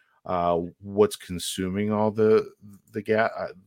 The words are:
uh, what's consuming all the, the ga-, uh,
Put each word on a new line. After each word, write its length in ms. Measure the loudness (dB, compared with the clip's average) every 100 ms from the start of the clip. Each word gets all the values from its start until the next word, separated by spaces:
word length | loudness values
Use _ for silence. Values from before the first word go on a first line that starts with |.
| _ _ -6
uh, 340 | -2 2 0 -2 -10
what's 340 | -8 4 4 2
consuming 760 | -10 -8 -8 -6 -4 -2 -2
all 200 | 0 0
the, 380 | 2 4 4 2 -12 -20 -20 _
the 80 | -12
ga-, 280 | -2 0 0 -2
uh, 100 | -10 -12